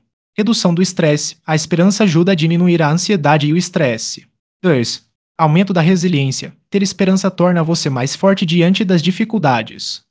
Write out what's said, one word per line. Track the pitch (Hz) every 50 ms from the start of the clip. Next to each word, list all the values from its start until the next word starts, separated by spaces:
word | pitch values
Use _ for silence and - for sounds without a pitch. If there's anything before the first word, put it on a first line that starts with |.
| _ _ _ _ _ _ _
redução | - 214 220 226 - - 180 170
do | 165 190
estresse. | 185 - - 170 151 151 147 - - - _ _
A | - 156
esperança | 156 156 - 175 160 175 196 196 - 220
ajuda | 196 147 160 180 190 196
a |
diminuir | 160 156 160 170 170 180 180 170 165 160
a | 147
ansiedade | 151 175 - - 208 185 143 143 151 156 147
e | 147 151
o | 180
estresse. | 180 - - 175 156 127 117 110 - - - - - _ _ _ _ _ _ _ -
Dois, | 185 156 127 117 - - - - _ _ _ _ _ _ -
aumento | 160 156 151 170 202 196 190
da | 175 156
resiliência. | 170 190 180 160 185 180 143 139 135 135 - - - - _ _ _
Ter | - 196 202
esperança | 190 - - 202 185 190 190 196 190
torna | 185 - 175 180 180 170 160
você | 156 170 160 - 151
mais | 135 123 123 139 -
forte | - - 196 196 190 202
diante | 160 165 175 165 175 196 - 214
das | 185 185 170 143
dificuldades. | 175 185 - 220 220 - 214 156 143 123 113 110 - - - - - - - - _